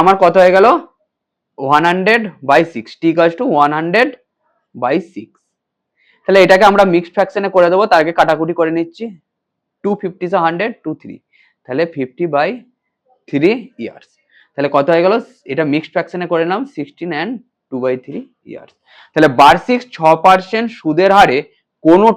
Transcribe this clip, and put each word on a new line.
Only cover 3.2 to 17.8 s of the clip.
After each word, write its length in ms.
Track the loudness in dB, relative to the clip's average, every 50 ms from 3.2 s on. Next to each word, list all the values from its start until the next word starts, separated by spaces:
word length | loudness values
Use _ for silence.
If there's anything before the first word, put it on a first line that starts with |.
| 0 0 0 -2
to 40 | -4 -2 0 0
one 100 | 0 0 -2 -4
hundred 320 | -4 -2 0 0 0 -2 -4 -10 _ _ _ _ _ _ _ _ _ _ -12
by 220 | -8 -4 -4 -4 -4 -6 -8 -16
six। 140 | -20 -20 -20 _ _ _ _ _ _ _ _ _ _ _ _ _ _ _ _ _ _
তাহলে 160 | _ 0 2 4 4
এটাকে 200 | 4 4 4 4 4
আমরা 140 | 4 4 2 2 2
মিক্সড 180 | -2 -2 -4 -4
ফ্র্যাকশনে 320 | -4 -4 -4 -4 -6 -6 -2 0
করে 120 | 2 2 2
দেবো, 120 | 2 0 0 2
তার 100 | 2 0
আগে 100 | 0 0 0 0
কাটাকুটি 360 | 0 0 0 -2 -4 -4 -4 -2
করে 100 | -2 -2 -2 -4
নিচ্ছি। 260 | -6 -8 -10 -14 -14 -14 -14 -18 _ _ _ _ _ _ _ _ _ _ _ _
টু 80 | -6 -6 -6 -6
ফিফটি 240 | -8 -10 -10 -10 -8 -4
is 60 | -2 -2
a 20 | -2
hundred, 260 | -2 -2 -4 -6 -8 -8 _ -12
টু 60 | -12 -12 -12
থ্রি। 160 | -14 -20 -20 -20 _ _ _ _ _ _ _ _ _
তাহলে 180 | -10 -6 -6 -6 -6 -6
ফিফটি 300 | -8 -10 -10 _ -8 -8 -4 -2
বাই 140 | -2 -4 -4 -6 -10 -16 _ _ _ _ _ _ _ _ _ _ _ _ _
থ্রি 220 | -4 -2 0 0 -2 -2 -8 -16 _ -16
ইয়ার্স। 260 | -16 -16 -16 -18 _ _ _ _ _ _ _ _ _ _
তাহলে 160 | _ -6 -6 -2 -2
কত 100 | -2 0 0
হয়ে 120 | 0 0 2
গেল? 80 | 0 0 -2 -4 -10 _ _ _ -10
এটা 120 | -6 -6 -4 -2
মিক্সড 180 | -4 -4 -6 -6 -8
ফ্র্যাকশনে 320 | -8 -8 -8 -10 -10 -8 -4
করে 100 | -4 -4 -4
নিলাম, 160 | -4 -6 -6 -8 -10 _
sixteen 340 | -14 -14 -14 _ -14 -12 -10 -8 -8
and 100 | -8 -10 -10 -12 -16 _ _ _ _ _
two 100 | -10 -6